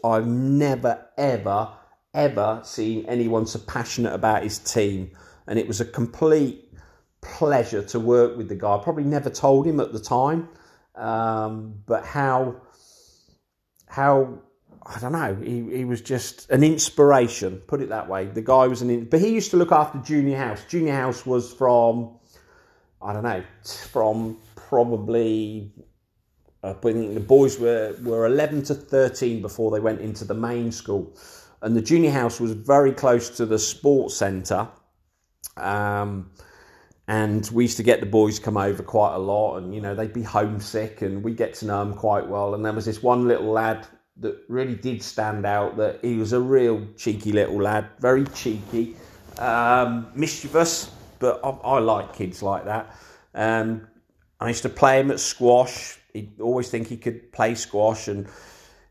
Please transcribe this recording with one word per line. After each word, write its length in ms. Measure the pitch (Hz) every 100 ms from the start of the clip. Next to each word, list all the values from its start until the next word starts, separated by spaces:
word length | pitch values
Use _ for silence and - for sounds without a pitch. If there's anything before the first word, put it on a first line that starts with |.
I've 240 | 113 110 117
never, 760 | 123 131 139 143 127 123 113 - -
ever, 540 | 143 117 101 101 113 - _ _ _
ever 460 | - 143 107 107 113
seen 400 | - - 110 110 113
anyone 400 | 123 113 113 110
so 120 | 113
passionate 560 | - 123 113 - 117
about 300 | 98 110 107
his 140 | 104 -
team. 520 | - 120 104 98 90 - - _ -
And 120 | 110
it 100 | 113
was 120 | 104
a 40 |
complete 880 | 113 - 117 - 160 156 135 - _ - - _ _ _
pleasure 640 | - - 151 135 113 107
to 180 | 101 120
work 360 | 113 123 120 120
with 120 | 98
the 60 |
guy. 220 | 95 107 101
I 60 |
probably 220 | 170 151
never 260 | 143 147 135
told 360 | - 139 135 160
him 140 | 147
at 120 | 120
the 80 | 110
time, 480 | - 123 139 165 170 - _ _ _
um, 880 | - 113 113 113 110 110 110 110 104 104
but 180 | 117
how, 520 | - 147 135 131 127 120 - _ _ _ _ _ _ _ _ _ _ _ _
how, 520 | - 139 139 131 117 _ _ _ -
I 140 | - 110
don't 140 | 123
know, 240 | 165 131 98
he, 360 | 120 120 113 127
he 80 |
was 160 | 123 117
just 500 | - 127 - - -
an 140 | 131
inspiration, 920 | 156 156 - - 143 139 120 - 95 95 -
put 140 | 143
it 80 | 113
that 180 | 110 87
way. 180 | 95 98
The 160 | 110
guy 240 | 110 131 127
was 160 | 120
an 80 | 123
in-, 140 | 120
but 160 | 113 160
he 80 | 208
used 240 | 226 -
to 40 | 180
look 140 | 170
after 280 | 160 151 143
junior 380 | 120 151 139 135
house. 280 | 123 104 -
Junior 260 | 170 160
house 300 | 139 127 127
was 280 | 131 123 120
from, 680 | - 131 120 117 117 117 - _ _ _ _ _ _ _ _
I 120 | 101
don't 100 | 104
know, 220 | 117 95 90 -
t-, 260 | - - -
from 500 | 127 110 110 110 110 - -
probably, 1160 | - 127 120 110 104 117 113 110 107 107 104 - - _ _ _ _ _ _ _
uh, 60 | 98
I 20 |
think 420 | 95 120 113 107
the 60 | 107
boys 400 | 101 135 135 -
were, 340 | 117 117 107 107
were 240 | 120 113 113
eleven 380 | 139 151 151
to 100 | 139
thirteen 680 | 143 - 135 127 127 123 113
before 280 | 101 - 110
they 80 | 107
went 220 | 110 107
into 240 | 107 104
the 100 | 101
main 380 | 110 117 120 117
school. 440 | 113 - 101 85 - - - - _
And 140 | 113 113
the 40 |
junior 300 | 107 170 156
house 300 | 139 117 -
was 120 | 117
very 400 | 107 131 139 139
close 380 | - 135 120 120 -
to 100 | 113
the 120 | 107
sports 580 | - - 143 135 - -
centre. 520 | 98 95 92 98 113 - _ _ _ _ _ _ - -
Um, 760 | 95 104 104 101 101 98 92 - - - _ _ _ _ -
and 400 | 107 107 107 104
we 120 | 117
used 120 | 120 117
to 60 |
get 180 | 113 110
the 60 | 101
boys 320 | 110 107 107
come 180 | 107 104
over 260 | 98 98
quite 320 | 101 110 104
a 40 | 87
lot, 380 | 98 104 107 92
and, 180 | 90
you 60 | 107
know, 140 | 101
they'd 180 | 101 110
be 100 | 120
homesick, 800 | 101 104 104 104 - 110 110 -
and 200 | 98 98
we'd 140 | 113 113
get 180 | 110
to 120 | - 107
know 140 | 101
'em 140 | 101
quite 340 | 98 110 101 -
well. 260 | 101 101
And 100 | 104
there 80 | 107
was 120 | 107
this 180 | 107 107
one 260 | 123 123 123
little 220 | 117 107
lad 360 | 110 110 110 - _ _ -
that 180 | 110 - -
really 260 | 120 131
did 280 | 107 127 113
stand 440 | - - 107 104 101
out, 300 | 104 101 110
that 280 | 107 -
he 120 | 123 113
was 160 | 107
a 80 | 123
real 460 | 127 135 120 107 104 -
cheeky 360 | 117 107 107
little 280 | 104 98 101
lad, 280 | 101 107 104 -
very 260 | 123 131 139
cheeky, 720 | - 123 107 101 117 117 - - - - -
um, 680 | 120 117 117 127 123 117 113
mischievous, 760 | 135 151 - 139 151 165 - - - - -
but 220 | 127 -
I, 40 | 135
I 300 | 123 117 135
like 340 | 113 104 -
kids 300 | - 92 90
like 220 | 98 98 98
that. 300 | 110 110 - - - _
Um, 520 | - 110 113 110 113 107 _ _ _ _ -
I 80 | 113
used 140 | 113
to 60 | 127
play 320 | - 135 135
him 100 | 135
at 100 | 127
squash. 760 | - - 123 123 - - - - _
He'd 280 | 107 104 104
always 280 | 113 127 123
think 200 | 117 113
he 80 | 120
could 360 | 120 113 -
play 220 | - 113
squash, 540 | 117 - 101 107 113 -
and 200 | 101 95 - - - - _ _